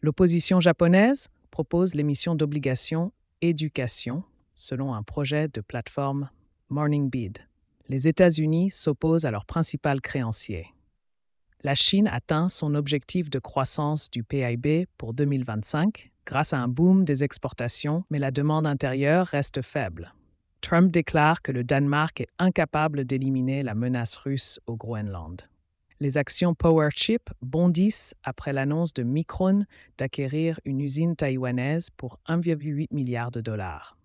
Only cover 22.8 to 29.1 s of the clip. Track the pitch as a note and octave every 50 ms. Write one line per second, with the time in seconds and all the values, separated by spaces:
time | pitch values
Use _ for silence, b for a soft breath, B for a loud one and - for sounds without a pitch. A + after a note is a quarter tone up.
22.8 | D3+ D#3+ D3 C#3+ C3+ B2+ C3+ C3 C3 C3+ C3+ C3 B2+ C3 C3+ C#3 C3+ B2 G#2 A2
23.8 | A#2+ B2 B2+ B2 A#2 A#2 - - - C#3 C#3 C3 - - - - _ - A#2 A2
24.8 | - A2+ A#2 G#2+ G#2 G#2 F#2+ F2 D#2+ D#2+ F2+ F2+ - _ _ _ _ _ _ _
25.8 | _ _ _ _ C#3+ C#3+ C3 D3 C#3 - - - F3+ F3 E3 _ - E3 D#3+ D#3+
26.8 | D3+ D3 - - - - A3 A#3 _ - - _ - B2 C3+ D#3+ F3 F3+ E3+ E3
27.8 | F#3+ G#3+ A3 - - - - _ - - B2 - - D3 C#3 C3+ C3+ C#3+ D3 D#3+
28.8 | E3+ D#3+ - - A#2+ A#2+